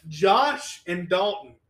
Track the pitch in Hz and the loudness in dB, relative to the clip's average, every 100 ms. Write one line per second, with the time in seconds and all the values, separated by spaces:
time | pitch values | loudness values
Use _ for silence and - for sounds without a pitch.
0 | 160 151 190 214 285 - - - - 175 | -16 0 4 4 4 -2 -8 -14 -8 -8
1 | 175 180 208 202 131 117 _ | -2 0 0 -2 -10 -20 _